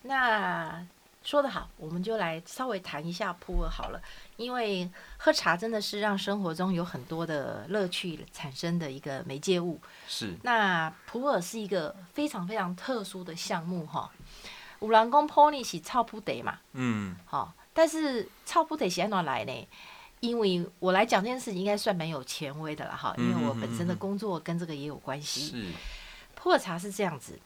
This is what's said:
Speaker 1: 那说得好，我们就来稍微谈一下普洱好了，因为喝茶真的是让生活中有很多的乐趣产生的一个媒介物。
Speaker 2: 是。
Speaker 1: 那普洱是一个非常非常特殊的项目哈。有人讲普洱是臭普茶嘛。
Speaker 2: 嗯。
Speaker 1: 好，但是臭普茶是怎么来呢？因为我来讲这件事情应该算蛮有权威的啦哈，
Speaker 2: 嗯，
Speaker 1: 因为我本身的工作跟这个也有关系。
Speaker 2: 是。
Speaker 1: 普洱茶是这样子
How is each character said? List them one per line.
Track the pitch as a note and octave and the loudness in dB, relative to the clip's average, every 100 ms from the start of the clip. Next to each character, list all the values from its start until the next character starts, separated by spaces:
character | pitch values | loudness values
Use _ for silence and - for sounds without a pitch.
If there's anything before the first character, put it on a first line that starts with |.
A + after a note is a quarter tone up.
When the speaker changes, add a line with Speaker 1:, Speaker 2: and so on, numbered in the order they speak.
Speaker 1:
那 | B3 C4+ B3 G#3+ F#3 E3+ D#3+ D#3+ F3 - - _ | 0 2 4 4 2 0 -2 -6 -12 -18 -20 _
说 | - D4 | 2 4
得 | C#4 | 4
好， | F#3 - - | 0 -8 -12
我 | D#3 | -6
们 | E3+ | -4
就 | G3 A3 | 0 0
来 | E3+ D#3+ E3+ | 0 -2 -8
稍 | - B3+ | -6 -2
微 | G3 | -2
谈 | F3+ D3 E3 | -4 -6 -4
一 | |
下 | F3 G3+ | -2 -4
普 | F3 - F3 | -4 -2 0
洱 | E3 | 0
好 | - A#2 | -2 -6
了， | A#2 - - - - | -8 -12 -16 -18 -10
因 | A#3 | -4
为 | B3 A3 F#3+ F3+ - - - | -2 0 0 -2 -8 -18 2
喝 | - | 4
茶 | D#4 F3+ | 4 4
真 | E3+ A3 | 2 2
的 | A3 | -2
是 | G3+ G#3 | -2 0
让 | G#3 G3 | 2 2
生 | G3 G3+ | 0 0
活 | F#3 | 0
中 | D#3+ F#3 | 0 0
有 | F3+ | 2
很 | - C#3 | 0 -6
多 | B2 D#3+ E3 | -6 -4 -2
的 | D3+ B2+ G#2+ A2+ | -2 -2 -6 -2
乐 | G#3 F#3 | 0 0
趣 | - F#3 D#3 - | -2 -4 -8 -12
产 | - D3 | -10 -10
生 | C3+ E3+ E3+ | -4 0 0
的 | D#3 | -2
一 | C3+ | -6
个 | D3 C3+ A#2 | -6 -6 -6
媒 | C#3 | -4
介 | D#3+ F3+ | 2 2
物。 | F3 D3+ - - - | 2 -4 -10 -20 -10
Speaker 2:
是。 | - - E3 | -6 -6 -4
Speaker 1:
那 | B3 A#3 G3+ F3 D#3+ E3 | 2 4 4 4 0 -6
普 | - A#3 | -10 -2
洱 | C#4 A3+ | 2 2
是 | F3 A3+ | 0 -6
一 | G3+ | -2
个 | F#3+ D3+ - F3 | 0 -2 -8 -10
非 | - D4 | -2 -2
常 | - F3 | -2 -4
非 | A3 | -2
常 | F3+ | -2
特 | F3+ - B3 | -4 -2 -4
殊 | F#3+ F#3 | -4 -10
的 | F3 E3 | -10 -8
项 | - F#3 | -4 -2
目 | E3 F3+ D3+ | -2 -4 -4
哈。 | C#3+ - - - - - - - - | -6 -6 -12 -20 -16 -16 -16 -18 -8
有 | G#3+ | 6
人 | A3 A3+ | 6 10
讲 | C#4+ D4 | 6 6
普 | - D4 | 8 8
洱 | D4 | 8
是 | A#3 E3+ | -4 -6
臭 | - B3+ | 0 2
普 | A3 G#3+ | 2 -2
茶 | G#3 A#2 | -4 -4
嘛。 | A#2+ - - | -4 -6 -10
Speaker 2:
嗯。 | C3 B2+ G#2+ G2+ F2 - | -2 0 0 -2 -8 -6
Speaker 1:
好， | C#3 - - - | -4 -4 -8 -4
但 | - D#4+ | 4 4
是 | D#4+ D4+ B3 - - - | 4 0 -2 -4 -10 0
臭 | F4 | 2
普 | D#4+ | 2
茶 | - F#3+ | 0 0
是 | F3+ | 0
怎 | F#3+ | 0
么 | G3 | 2
来 | D#3 B2 | 2 -2
呢？ | G#2+ B2+ G2 - - - - - | -4 -8 -12 -18 -20 -20 -20 -6
因 | A#3+ A#3 | -2 2
为 | G#3 F3+ F3 - | 4 4 0 0
我 | F#3 | 4
来 | F#3 | 6
讲 | A3+ G3+ | 6 4
这 | G#3 | 4
件 | B3+ | -4
事 | B3 | -4
情 | F3+ | -2
应 | |
该 | G3+ G#3 | 0 2
算 | A3 | 2
蛮 | F#3 D#3+ | 0 0
有 | D3+ | -4
权 | B2+ - D3 C#3+ | -6 -6 -6 -6
威 | D#3 | -6
的 | D3+ C#3 | -6 -6
啦 | - | -4
哈， | C3+ - | -4 0
Speaker 2:
嗯， | A#2+ | 2
Speaker 1:
因 | A#2+ | 2
为 | A#2 | 2
我 | A2+ | 0
本 | A2 A#2 | -4 -2
身 | F3 | -2
的 | |
工 | - F#3+ G3+ | -2 -2 -4
作 | G#3+ E3+ | -2 -4
跟 | - E3+ | -2 -4
这 | |
个 | E3+ | -4
也 | D3 D3 | -6 -8
有 | C3 | -8
关 | - C3+ | -8 -6
系。 | D3 B2+ D3+ | -4 -6 -6
Speaker 2:
是。 | B2+ G2 E2 - - - - - | -6 -6 -8 -10 -12 -16 -18 -20
Speaker 1:
普 | - F4+ | -4 4
洱 | F4 | 4
茶 | - E3+ | 4 -6
是 | G3+ | -6
这 | G3 | -2
样 | G3 D3 | -2 -2
子 | - A#1 | -10 -18